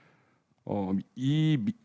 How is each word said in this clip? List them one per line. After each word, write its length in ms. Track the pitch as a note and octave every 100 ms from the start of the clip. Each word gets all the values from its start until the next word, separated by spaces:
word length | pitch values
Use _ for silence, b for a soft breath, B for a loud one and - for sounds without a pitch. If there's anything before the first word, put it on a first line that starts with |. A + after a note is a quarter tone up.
| b b b b _ _ -
어, 260 | G#2 F#2+ F#2+ - -
이 400 | C3+ D3+ D#3 D3
미-, 140 | G#2 -